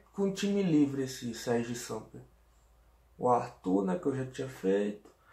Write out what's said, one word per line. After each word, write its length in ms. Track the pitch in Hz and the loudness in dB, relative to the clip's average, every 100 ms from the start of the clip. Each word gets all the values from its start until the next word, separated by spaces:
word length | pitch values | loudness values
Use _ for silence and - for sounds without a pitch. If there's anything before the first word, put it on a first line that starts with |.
| - | -10
com 200 | - 196 | -2 -2
time 300 | 190 202 202 | 0 0 2
livre, 420 | 185 151 139 135 | 4 4 4 2
esse 280 | 131 - 123 | -4 -6 -8
Sérgio 440 | 113 - 117 117 120 | -6 0 0 0 -6
Samper. 460 | - 113 - 123 - _ _ _ _ _ _ _ _ - | -8 -10 -10 -18 -20 _ _ _ _ _ _ _ _ -2
O 120 | 123 | 2
Arthur, 560 | 120 - - 185 190 | 2 0 -6 0 2
né, 140 | 190 180 | 2 0
que 80 | 143 | -2
eu 100 | 131 | -2
já 100 | 131 | -4
tinha 220 | - 131 | -8 -10
feito. 600 | - 95 98 104 101 - _ _ | -4 2 2 2 -4 -12 _ _